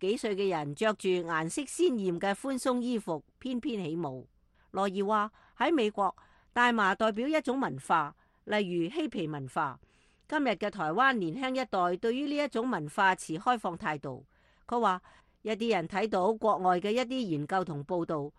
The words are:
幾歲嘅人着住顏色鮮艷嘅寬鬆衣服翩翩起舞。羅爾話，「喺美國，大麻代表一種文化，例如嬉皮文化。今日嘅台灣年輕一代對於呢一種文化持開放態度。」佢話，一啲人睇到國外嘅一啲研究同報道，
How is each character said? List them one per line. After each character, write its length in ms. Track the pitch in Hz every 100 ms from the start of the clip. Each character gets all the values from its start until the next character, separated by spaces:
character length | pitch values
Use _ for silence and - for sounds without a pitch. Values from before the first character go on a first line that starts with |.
幾 160 | 185 233
歲 180 | 220
嘅 160 | 196 196
人 240 | 165 147
着 180 | 143 220
住 140 | 208 190
顏 400 | 180 165 160 160
色 140 | 311
鮮 300 | 269 - 339
艷 260 | 240 185 170
嘅 160 | 196
寬 240 | 196 269 254
鬆 220 | 269 247
衣 180 | 240 233
服 260 | - 156 - _
翩 220 | 254 254
翩 220 | 302 214
起 140 | 160 165
舞。 300 | 156 131 - _ _ _ _
羅 100 | 190
爾 240 | 202 190 196
話， 260 | 214 214 - - -
「喺 140 | 269
美 160 | 320 214
國， 240 | 208 190 - - _ _
大 200 | 240 247
麻 200 | 226 196
代 200 | 196 220
表 160 | 208 269
一 120 | 311
種 180 | 285 269
文 200 | 202 135
化， 360 | - 170 147 - _ _
例 240 | - 214 190
如 180 | 175 170
嬉 160 | 311 311
皮 220 | 226 156
文 200 | 151 131
化。 300 | - 147 123 _ _ _ _ -
今 120 | 302
日 80 | 262
嘅 180 | 196 208
台 160 | 202 156
灣 220 | 180 269
年 220 | 240 170 208
輕 140 | 262
一 100 | 262
代 320 | 247 196 175 180
對 160 | 226 247
於 100 | 294
呢 180 | 294
一 40 | 294
種 200 | 240 254
文 200 | 196 151
化 260 | - 190
持 200 | - -
開 220 | 156 247 240
放 200 | 196 165
態 200 | 165 151
度。」 260 | 147 127 - _ _ _ -
佢 140 | 240
話， 220 | 214 185 - - _ _
一 80 | 214
啲 220 | 214 233
人 140 | 196 160
睇 200 | 196 214
到 240 | 202 185
國 220 | 220 220 175
外 200 | 185 180
嘅 120 | 202
一 80 | 233
啲 260 | 247 262 214
研 200 | 151 147
究 180 | 190
同 200 | 180 147
報 200 | 143 180
道， 260 | 165 156 143